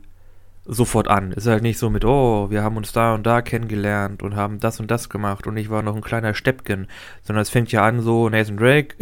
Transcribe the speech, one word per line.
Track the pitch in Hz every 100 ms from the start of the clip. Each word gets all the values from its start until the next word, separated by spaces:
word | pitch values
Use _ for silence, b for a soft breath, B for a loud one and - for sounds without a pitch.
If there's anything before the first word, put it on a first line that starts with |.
| - - - - - - -
sofort | 110 113 110 -
an. | 101 92
Ist | 104 117
halt | 107
nicht | 113 104
so | 113
mit, | 104 110
oh, | 139 120 107 101
wir | 104
haben | 107 110
uns | 107
da | 117 117 110
und | 113
da | 117
kennengelernt | - 117 113 107 104 104 98 101
und | 101 101
haben | 104 104
das | 113 -
und | 110
das | 120 -
gemacht | 101 101 98 113
und | 107
ich | 107
war | 110
noch | 107 107
ein |
kleiner | - 117 110 101
Steppken, | 131 - - 95 95 B B B
sondern | - 107
es | 104
fängt | 123 113
ja | 110 107
an | 120
so, | 113 117 113
Nathan | 110 107 101
Drake | 120 147 147 -